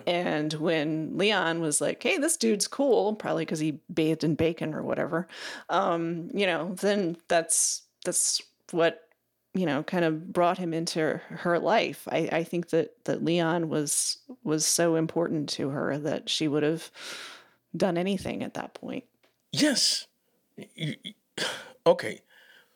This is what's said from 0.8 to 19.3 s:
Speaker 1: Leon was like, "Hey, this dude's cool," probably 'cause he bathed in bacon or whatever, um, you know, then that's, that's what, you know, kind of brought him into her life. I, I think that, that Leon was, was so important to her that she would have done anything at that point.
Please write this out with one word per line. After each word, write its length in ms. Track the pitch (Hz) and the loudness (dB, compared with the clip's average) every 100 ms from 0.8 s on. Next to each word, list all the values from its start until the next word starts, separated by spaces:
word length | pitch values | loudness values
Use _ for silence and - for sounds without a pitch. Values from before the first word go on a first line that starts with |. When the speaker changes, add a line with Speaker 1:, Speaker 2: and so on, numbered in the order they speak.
| 147 156 156 - | 0 -2 -4 0
Speaker 1:
Leon 460 | 202 202 165 165 | 2 2 2 0
was 180 | 160 151 | 0 0
like, 220 | 147 - | 0 -2
"Hey, 160 | 240 349 | -2 0
this 200 | 294 - | 0 2
dude's 300 | 226 214 - | 2 2 0
cool," 460 | - 277 214 196 214 | 0 4 4 4 -2
probably 300 | - 160 160 | -2 -2 -2
'cause 140 | 165 | -2
he 200 | 156 151 _ | -2 -2 _
bathed 300 | 175 156 160 | 2 2 4
in 100 | 185 151 | 2 2
bacon 380 | 165 170 160 | 2 0 -6
or 80 | 156 | -6
whatever, 440 | - - 143 165 180 - - - - | -4 -2 0 -2 -4 -10 -12 -14 -2
um, 600 | 170 196 170 165 170 170 | 0 2 0 0 -4 -4
you 120 | 190 196 | 0 2
know, 260 | 160 170 185 | 2 -2 -2
then 360 | 196 202 175 165 _ | 2 2 0 -4 _
that's, 560 | 170 165 - - - - _ 180 | 2 4 0 2 -2 -10 _ -2
that's 360 | 175 - - - _ - | 0 0 -2 -6 _ -6
what, 360 | 180 165 160 _ _ _ _ _ 190 | 2 2 2 _ _ _ _ _ -2
you 100 | 180 | 0
know, 160 | 139 | 0
kind 200 | 156 185 165 | -2 0 2
of 260 | 156 180 | 0 -2
brought 240 | - 175 185 | 2 2 2
him 160 | 180 | -2
into 260 | 160 170 - 156 170 - | -2 -2 0 0 -2 -6
her 280 | 165 175 170 | -4 0 2
life. 480 | - 214 170 143 - | 4 2 2 -4 -4
I, 180 | 160 165 | -2 0
I 120 | 156 | -2
think 260 | 170 175 170 | -2 -4 0
that, 360 | 165 - _ - | 0 0 _ -4
that 180 | - | -2
Leon 460 | 151 175 165 170 160 | 2 2 2 0 0
was, 480 | 151 147 - - - _ 254 | -2 0 0 -2 -4 _ -10
was 220 | - 156 151 | -2 0 2
so 300 | - 170 160 | 2 4 4
important 540 | 160 - 170 165 151 | 2 0 0 -2 -4
to 200 | - 139 | -4 -4
her 280 | 139 - 143 | -2 -2 -2
that 300 | 151 - - | -2 -4 -4
she 180 | - 156 | -2 0
would 160 | 147 | 2
have 280 | 147 160 - - - - - - - _ _ 165 | 0 -2 -6 -16 -14 -12 -14 -18 -20 _ _ -2
done 220 | 196 175 | 0 2
anything 460 | 185 190 - - | 0 -2 -4 -6
at 120 | - - | -6 -8
that 180 | - - | -10 -12
point. 300 | - - - _ _ | -10 -10 -12 _ _